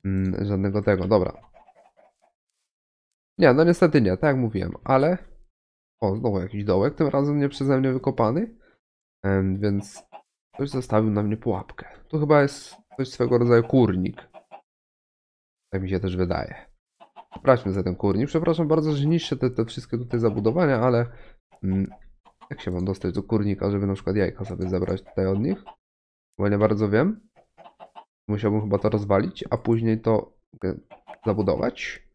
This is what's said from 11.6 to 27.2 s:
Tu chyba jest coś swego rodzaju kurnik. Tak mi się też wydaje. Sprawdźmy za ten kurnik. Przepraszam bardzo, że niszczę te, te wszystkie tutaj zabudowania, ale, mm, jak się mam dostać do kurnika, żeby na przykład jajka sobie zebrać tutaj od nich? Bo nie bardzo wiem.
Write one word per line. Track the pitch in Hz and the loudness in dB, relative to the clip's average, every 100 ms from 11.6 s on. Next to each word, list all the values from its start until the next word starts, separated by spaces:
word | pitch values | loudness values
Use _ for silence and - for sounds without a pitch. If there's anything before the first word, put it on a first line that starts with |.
| - - - - - | -8 -18 -20 -20 -8
Tu | 156 | -4
chyba | 147 151 | 4 4
jest | 143 - - - _ - | 4 -2 -20 -20 _ -8
coś | 131 | -8
swego | - 123 123 | -2 2 2
rodzaju | 120 117 | 6 4
kurnik. | 117 131 110 92 90 - - - _ - _ _ _ _ _ _ _ _ _ _ _ | 6 4 4 2 -4 -8 -20 -20 _ -20 _ _ _ _ _ _ _ _ _ _ _
Tak | 95 | -6
mi | 92 | -2
się | 92 | -2
też | 95 90 | -2 -2
wydaje. | 87 80 - - - _ _ _ - - - - | -2 -2 -6 -12 -20 _ _ _ -20 -20 -20 -4
Sprawdźmy | 139 123 98 | 2 2 0
za | 95 | -4
ten | 92 90 | -4 -2
kurnik. | 101 98 139 | -2 0 -2
Przepraszam | 165 170 160 151 | -2 -2 -2 0
bardzo, | 160 156 | 0 0
że | 143 147 | 0 0
niszczę | 165 - 135 | 0 -2 -4
te, | 127 | -2
te | 127 | -2
wszystkie | 113 - - 117 | -6 -8 -8 -8
tutaj | 123 120 | -4 0
zabudowania, | 113 104 110 160 160 123 | 0 0 0 2 2 2
ale, | 123 117 117 - - - _ _ | 2 2 0 -8 -20 -20 _ _
mm, | 95 95 95 - - _ _ _ - | -2 -2 -2 -8 -20 _ _ _ -16
jak | - | -10
się | - | -6
mam | 90 | -4
dostać | 92 92 90 | -4 -4 -4
do | 92 | -6
kurnika, | - 110 101 95 101 | -2 -2 0 -2 -2
żeby | 101 98 | -2 -2
na | |
przykład | 95 - 104 | -4 -2 0
jajka | 90 - | -2 -4
sobie | 95 87 90 | -10 -6 -4
zebrać | 92 90 95 | -2 -2 -4
tutaj | - - 95 | -6 -4 -2
od | 98 | 0
nich? | 135 196 - - _ _ _ _ _ - | -2 -4 -10 -20 _ _ _ _ _ -4
Bo | 101 | 0
nie | 101 | 2
bardzo | 107 104 107 | 2 2 2
wiem. | 107 175 220 | 2 2 -2